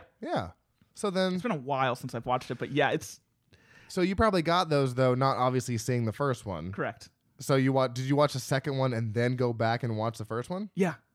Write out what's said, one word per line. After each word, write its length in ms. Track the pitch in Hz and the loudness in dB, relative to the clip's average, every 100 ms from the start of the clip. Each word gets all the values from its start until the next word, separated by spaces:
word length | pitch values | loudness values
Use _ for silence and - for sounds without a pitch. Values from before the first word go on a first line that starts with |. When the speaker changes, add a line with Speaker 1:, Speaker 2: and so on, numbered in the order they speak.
| - _ | -4 _
Speaker 1:
Yeah. 300 | 320 294 90 - _ _ _ | -6 -4 -4 -12 _ _ _
So 160 | - 208 | -8 -4
then 260 | 185 185 180 | 0 0 0
Speaker 2:
It's 60 | |
been 120 | 240 | -2
a 20 | 160 | -4
while 400 | 127 135 127 123 | -2 0 0 0
since 180 | 131 | -6
I've 120 | 120 120 | -6 -2
watched 260 | 123 - | -2 -2
it, 60 | 127 | -6
but 140 | 123 | -2
yeah, 160 | 135 135 | 2 2
it's 320 | 160 - - _ _ _ _ _ - - | 2 -4 -16 _ _ _ _ _ -20 -8
Speaker 1:
So 140 | - | 0
you 120 | 180 | 0
probably 280 | 196 226 190 | 4 4 4
got 260 | 160 175 175 | 4 2 4
those, 260 | 143 135 123 | 2 2 4
though, 200 | 131 127 | 4 4
not 220 | 135 117 | 2 4
obviously 400 | 127 127 123 117 | 2 2 0 -2
seeing 260 | - 123 | 0 0
the 80 | 113 | 0
first 340 | - 143 120 107 | 0 -2 -2 -4
one. 280 | 85 85 | -6 -6
Speaker 2:
Correct. 340 | 101 131 - - _ _ - | -6 -6 -8 -16 _ _ -10
Speaker 1:
So 160 | - 135 | 0 2
you 160 | 131 | 4
wa-, 160 | 135 131 | 4 2
did 160 | 120 131 | 0 0
you 80 | 143 | 2
watch 160 | 147 | 2
the 80 | 131 | 0
second 340 | - 135 147 135 | -2 -2 -2 -2
one 140 | 131 | 0
and 220 | 117 117 | 0 -2
then 240 | 107 120 127 | 0 0 0
go 160 | 123 | -2
back 300 | 117 113 117 | 0 0 0
and 120 | 123 110 | -2 -2
watch 200 | 110 113 | -2 -4
the 80 | 110 | -6
first 240 | 113 123 | -6 -6
one? 200 | 180 214 - | -8 -6 -2
Speaker 2:
Yeah. 200 | 185 135 _ | -2 -2 _